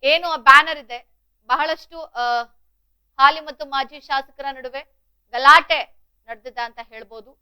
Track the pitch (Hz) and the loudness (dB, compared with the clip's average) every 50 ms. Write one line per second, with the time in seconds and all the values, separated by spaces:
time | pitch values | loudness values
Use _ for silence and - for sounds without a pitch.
0 | - 269 302 339 349 339 320 285 233 240 - 285 302 320 320 294 262 _ 240 240 | 0 0 -2 -2 -2 -6 -8 2 6 8 8 8 6 2 -8 -12 -12 _ -18 -18
1 | _ _ _ _ _ _ _ _ _ - 247 262 302 320 320 - - _ 339 330 | _ _ _ _ _ _ _ _ _ -4 -4 -2 -2 -4 -6 -8 -10 _ -18 -18
2 | 320 - _ 233 240 240 240 240 240 233 _ _ _ _ _ _ _ _ _ _ | -18 -14 _ -8 -4 -4 -4 -4 -6 _ _ _ _ _ _ _ _ _ _ _
3 | _ _ _ - 269 285 311 320 302 302 294 _ 302 277 277 269 269 262 294 294 | _ _ _ 2 2 2 2 2 -12 -16 -16 _ -14 -8 -6 -6 -6 -6 -10 -20
4 | _ - 285 269 269 277 _ _ 277 277 269 262 254 254 240 277 302 _ _ _ | _ -6 -6 -6 -6 _ _ _ -14 -12 -12 -12 -16 -14 -14 -14 -16 _ _ _
5 | _ _ _ _ _ _ - 240 262 277 302 339 320 - 330 294 - _ _ _ | _ _ _ _ _ _ -8 2 6 6 6 6 4 2 -4 -4 -4 _ _ _
6 | _ _ _ _ _ - 233 226 _ 254 233 247 240 233 233 - 233 226 233 220 | _ _ _ _ _ -18 -18 -18 _ -16 -12 -12 -12 -12 _ -20 -20 _ -20 -20
7 | 226 208 226 226 208 247 277 _ | -20 _ -20 -20 -20 -20 _ _